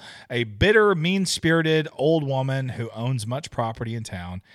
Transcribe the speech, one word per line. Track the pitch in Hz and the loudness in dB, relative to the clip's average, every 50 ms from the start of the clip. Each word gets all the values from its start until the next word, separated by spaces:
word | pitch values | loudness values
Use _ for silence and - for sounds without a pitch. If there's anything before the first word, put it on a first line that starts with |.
| - - - - - - | -14 -20 -20 -20 -12 -6
a | 123 120 117 | -4 -4 -4
bitter, | 107 101 101 170 202 220 220 208 208 190 | -4 -2 2 4 6 6 6 6 6 4
mean-spirited | 156 160 175 196 196 185 - - - - 160 165 165 160 160 156 156 151 - - | 2 2 0 0 0 0 -2 -2 0 2 4 4 4 4 4 2 2 0 -2 -2
old | - 135 156 165 160 143 | 0 2 4 4 2 2
woman | 135 135 131 131 135 135 135 131 123 | 0 -2 -2 -2 -2 -2 -2 -4 -4
who | 110 123 117 110 104 | -6 -6 -8 -8 -6
owns | 110 117 127 135 117 104 | -4 -4 -2 -2 -2 -4
much | 117 127 143 - - | -6 -6 -8 -8 -8
property | - - 117 113 110 - 120 113 117 | -6 -4 -4 -4 -4 -6 -6 -6 -6
in | 117 110 | -8 -8
town, | - 95 90 87 90 90 95 - _ | -10 -10 -10 -10 -10 -12 -12 -14 _